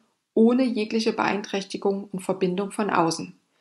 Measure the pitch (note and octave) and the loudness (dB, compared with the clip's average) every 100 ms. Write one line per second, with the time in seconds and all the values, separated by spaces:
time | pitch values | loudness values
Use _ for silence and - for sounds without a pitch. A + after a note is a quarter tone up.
0 | _ _ _ A3 A3+ B3 C4 G#3 G#3+ A3+ | _ _ _ 4 4 6 2 0 -2 0
1 | A3 A3 - G3 G#3 G3 F#3+ G3 G3+ G3 | 0 0 0 0 -2 -6 -6 -4 -2 -2
2 | G3+ F#3 - F#3 F3+ F3+ G3 - G3+ - | -6 -10 -4 -2 0 -2 -6 -4 0 2
3 | E3 D#3+ - - _ _ | 2 0 -8 -14 _ _